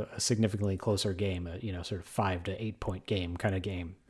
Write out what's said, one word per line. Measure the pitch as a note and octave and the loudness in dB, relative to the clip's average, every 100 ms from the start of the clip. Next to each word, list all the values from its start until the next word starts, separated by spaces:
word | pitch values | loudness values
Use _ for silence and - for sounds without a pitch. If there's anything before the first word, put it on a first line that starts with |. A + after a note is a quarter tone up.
| G#2+ - | 0 -2
a | |
significantly | - A2+ A2 G2+ G2+ F#2+ | 2 4 4 4 2 2
closer | - G2 G#2+ | 2 2 2
game, | F#2 G2+ F#2 F2 | 0 0 0 -4
a, | F2 | -6
you | A2 | -4
know, | F2+ | -4
sort | F2 F#2+ | -4 -6
of | - | -4
five | - G2+ F2+ | 0 2 2
to | E2+ F#2+ | -2 -4
eight | G#2+ - | -4 -4
point | - F#2 - | -4 -4 0
game | G2+ F2 F2 | 0 0 0
kind | A2 | 0
of | F#2+ | 2
game. | F2+ F2+ E2+ F#2 - | -2 -4 -6 -8 -2